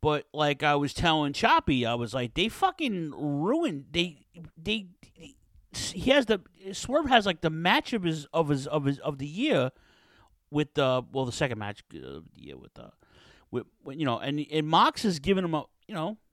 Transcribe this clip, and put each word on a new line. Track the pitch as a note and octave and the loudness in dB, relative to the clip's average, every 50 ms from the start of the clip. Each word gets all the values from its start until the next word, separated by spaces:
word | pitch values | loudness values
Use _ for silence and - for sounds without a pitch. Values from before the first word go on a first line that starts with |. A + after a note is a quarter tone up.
But | - D3+ D3+ D3 - _ _ | 2 0 0 0 -4 _ _
like | D3 D3+ D3 D3 C#3 | 0 0 0 0 2
I | - D3+ D3 | 2 2 2
was | C#3+ C#3+ C#3 - | 2 2 0 -2
telling | - - E3+ D#3+ D#3 D3+ C#3+ | 0 2 2 4 4 2 0
Choppy, | C#3 - - A3+ D4+ D#4+ - - D3+ B2+ A#2+ | -2 0 4 4 4 4 4 2 2 2 2
I | A2+ A#2 | 0 -2
was | A#2+ A#2 A2+ A2 | -2 -4 -4 -4
like, | C3 B2 A#2+ - | -4 -4 -4 -2
"They | D3 F3 - | -2 -2 -2
fucking | - - - F#4+ - - D#4+ C4+ G#3 F3+ E3 D3+ | 0 0 0 0 0 0 -4 -4 -2 -2 -4 -6
ruined, | C#3 E2+ C3+ D3 C#3+ C#3+ D3+ F#3+ B3+ E4 E4+ C#4+ F3 C#3 C#3 - | -6 -4 -4 -2 -2 0 0 0 2 2 0 -2 -4 -6 -10 -6
they, | C#3+ E3+ F3 F3+ F3 - _ _ _ F3 E3+ D3+ _ - | -2 0 0 0 -2 -12 _ _ _ -20 -20 -20 _ -12
they, | D#3+ F#3+ G#3+ A3+ G3+ F3+ F3 _ - - _ _ | -4 -4 -4 -4 -4 -10 -20 _ -20 -20 _ _
they," | E3 D3 - _ _ _ _ - _ _ | -20 -20 -20 _ _ _ _ -20 _ _
he | - - - - - F#3+ - B3 | -12 -10 -8 -8 -8 -4 2 4
has | C4+ D4 C4 | 4 4 4
the, | G#3+ A3 F#3+ E3 - _ _ - G3 G3 | 4 0 -2 -2 -10 _ _ -14 -12 -10
Swerve | - - - B3 D4+ E4 C#4 | -10 -8 0 0 0 2 6
has, | C4 A#3+ G#3 | 4 4 4
like, | G3+ F3 D#3 | 4 -2 0
the | - E3 | 0 -2
match | D#3+ D#3+ E3 F3 G#3 C#4 D4+ - - | -2 0 2 4 4 2 2 0 -4
of | A3+ F3+ | -2 0
his, | E3+ D#3+ D#3 D3 - - | 0 -2 -2 -6 -4 0
of | D#3 E3 C#3+ | 0 2 2
his, | D3 C#3 C3 D3 | 2 0 0 -2
of | D3 D#3 C#3+ | -2 0 0
his, | C#3 C#3+ - | 0 -2 -2
of | - C#3 D3 C3+ | -4 -8 -6 -6
the | C3 D3 | -8 -8
year | D3+ F#3 B3 D#4 C4 D#3+ B2+ B2+ - _ _ _ _ _ _ _ _ _ _ _ _ _ _ _ | -4 -2 0 2 2 2 2 0 -4 _ _ _ _ _ _ _ _ _ _ _ _ _ _ _
with | - D3 D3+ D3 _ | -2 -2 -2 -2 _
the, | - C#3 C3 B2+ B2+ B2 - - | 0 2 2 2 0 -2 -4 -4
well, | C3+ C3 | -4 -4
the | B2 | -4
second | A#2 - D#3 C3+ A#2+ G#2+ | -2 -2 -2 -2 -2 -4
match | G#2+ G2+ G#2 - | -8 -10 -10 -12
of | - _ | -16 _
the | - D#2+ B1+ C2 C#2 D2 E2 - _ | -18 -16 -14 -12 -14 -14 -14 -18 _
year | - - C#2 C#2 B1+ | -20 -18 -18 -18 -18
with | - - _ | -18 -20 _
the, | - B1 - _ _ _ _ _ - - - - _ _ _ | -20 -20 -20 _ _ _ _ _ -20 -20 -20 -20 _ _ _
with, | - B2 A2+ _ _ _ _ | -6 -6 -6 _ _ _ _
with, | - C3+ D3 | -14 -8 -2
you | D#3+ | 0
know, | C#3 A#2+ A2 | 0 0 -2
and, | - C#3 C#3+ D3 D3 - | -2 -4 -4 -4 -4 -2
and | - D#3 D3+ D3+ | -2 -2 0 4
Mox | D#3 E3+ A3 D4 D#4 - - | 6 6 6 6 4 0 -2
is | A3 F3+ D#3 | -2 -2 0
giving | C3 E3 G3 F#3+ F#3 | 0 0 2 2 2
him | E3+ D#3+ | -2 -2
a, | D3+ - - _ _ _ _ | -4 -4 -6 _ _ _ _
you | G#3+ | -8
know | F3 D#3 F3 A3 - _ _ | -6 -6 -6 -6 -10 _ _